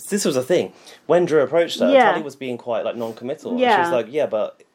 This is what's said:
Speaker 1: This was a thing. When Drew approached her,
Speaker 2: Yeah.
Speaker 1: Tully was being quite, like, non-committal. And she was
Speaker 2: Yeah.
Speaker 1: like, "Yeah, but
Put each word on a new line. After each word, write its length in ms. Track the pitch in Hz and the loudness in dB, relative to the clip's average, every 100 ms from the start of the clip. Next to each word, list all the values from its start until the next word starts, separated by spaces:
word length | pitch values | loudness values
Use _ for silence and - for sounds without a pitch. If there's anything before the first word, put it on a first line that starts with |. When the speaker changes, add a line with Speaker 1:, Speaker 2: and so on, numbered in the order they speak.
| - | -6
Speaker 1:
This 160 | 202 190 | -4 -2
was 100 | 131 | -2
a 80 | |
thing. 300 | 127 175 95 - - - - | 0 0 -2 -10 -20 -8 0
When 200 | 165 175 | 2 4
Drew 160 | 151 | 2
approached 380 | 127 165 170 - | 2 2 0 0
her, 100 | 240 | 4
Speaker 2:
Yeah. 200 | 269 220 | 6 4
Speaker 1:
Tully 120 | 175 | 2
was 120 | 151 - | -4 -10
being 220 | 131 120 | -10 -8
quite, 260 | 123 113 | -4 -4
like, 120 | 110 113 | -4 -6
non-committal. 560 | 113 113 120 156 - | -8 -8 -10 -10 -6
And 80 | 247 | -2
she 60 | 254 | 2
was 80 | 202 | 2
Speaker 2:
Yeah. 120 | 170 | 2
Speaker 1:
like, 160 | 127 110 | 0 -2
"Yeah, 160 | 147 120 | -2 -2
but 360 | 107 101 - _ | -2 -4 -8 _